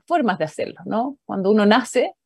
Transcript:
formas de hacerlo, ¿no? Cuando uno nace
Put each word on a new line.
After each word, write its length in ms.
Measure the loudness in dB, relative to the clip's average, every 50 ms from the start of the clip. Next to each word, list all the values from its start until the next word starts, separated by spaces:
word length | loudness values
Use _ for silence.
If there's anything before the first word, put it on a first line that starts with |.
| _
formas 320 | -2 -2 0 0 0 0
de 80 | -2 -4
hacerlo, 360 | -6 -4 -8 -8 -8 -10 -12 -8
¿no? 320 | -4 -4 -2 -4 -4 -8 -12 _
Cuando 260 | -8 -6 -2 0 2
uno 140 | 2 4 6
nace 480 | 4 4 4 2 0 -2 -2 -2 -2 -4 _ _